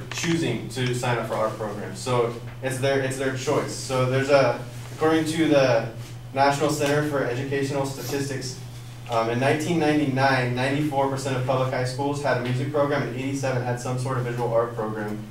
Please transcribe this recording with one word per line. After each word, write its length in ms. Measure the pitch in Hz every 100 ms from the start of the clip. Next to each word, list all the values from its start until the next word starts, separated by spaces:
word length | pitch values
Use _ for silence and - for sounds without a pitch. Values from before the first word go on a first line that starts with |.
| -
choosing 580 | - 170 165 131 113 -
to 260 | 131 127 120
sign 220 | 127 120
up 100 | -
for 60 |
art 240 | 110 110 110
programs. 420 | 107 104 95 95
So 340 | 127 123 117 - - -
it's 140 | 131 123
their, 240 | 139 139
it's 160 | 131 -
their 180 | 135 127
choice. 400 | 147 139 127 -
So 340 | - 131 127
there's 200 | 131 139
a, 340 | 139 123 120 - - - -
according 300 | 156 160 156
to 240 | 165 151
the 400 | 143 131 117 117 - - - -
National 360 | 135 139 143 151
Center 340 | - 143 147 151
for 160 | 139 123
Educational 600 | 120 139 139 135 139 135
Statistics, 760 | - - 143 139 123 - - - - - - -
um, 180 | 113 117
in 100 | 120
nineteen 400 | 135 151 - 170
ninety-nine, 760 | 151 151 135 131 135 127 123 123
ninety-four 540 | 135 143 151 135 139
percent 260 | 127 135 127
of 100 | 123
public 280 | 131 127
high 100 | 123
schools 400 | 127 135 143 143
had 140 | 139 123
a 40 |
music 300 | 123 127 -
program 320 | 151 143 143
and 120 | 120 120
eighty-seven 460 | 135 135 131 123
had 180 | 120 120
some 200 | 131 123
sort 180 | - 123
of 60 |
visual 300 | 120 120 117
art 200 | 113 120
program. 460 | 113 107 107 104 107 -